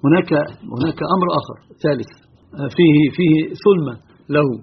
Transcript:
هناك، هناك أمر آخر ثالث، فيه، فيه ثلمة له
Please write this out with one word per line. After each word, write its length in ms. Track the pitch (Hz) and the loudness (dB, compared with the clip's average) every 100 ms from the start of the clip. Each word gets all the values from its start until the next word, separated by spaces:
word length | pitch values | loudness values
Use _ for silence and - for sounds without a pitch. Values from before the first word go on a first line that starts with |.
| 139 | 2
هناك، 260 | 175 180 151 151 - - 120 | 0 2 -2 -4 -12 -14 -6
هناك 200 | 160 147 156 185 | -6 -6 -4 -2
أمر 120 | 180 165 | -2 -4
آخر 180 | - 110 _ - | -6 -18 _ -6
ثالث، 280 | 151 135 113 - _ _ _ - 139 - | -4 -4 -6 -16 _ _ _ -12 -8 2
فيه، 200 | 170 147 147 - | 4 6 2 0
فيه 180 | 180 156 156 143 208 | 2 2 0 0 2
ثلمة 300 | 190 143 117 _ _ - 147 | 2 0 -10 _ _ -4 0
له 120 | 143 113 | 0 -4